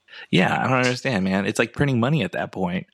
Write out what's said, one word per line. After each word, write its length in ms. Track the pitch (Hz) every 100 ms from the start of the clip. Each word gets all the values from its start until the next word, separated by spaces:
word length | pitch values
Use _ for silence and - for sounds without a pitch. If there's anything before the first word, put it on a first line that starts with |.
| _ - -
Yeah, 260 | - 180 -
I 40 |
don't 140 | 123 131
understand, 460 | 127 127 135 104
man. 220 | 95 95 101
It's 140 | 110
like 120 | 117
printing 280 | - 143 120
money 240 | 120 156
at 80 | 90
that 180 | - -
point. 380 | 107 90 87 -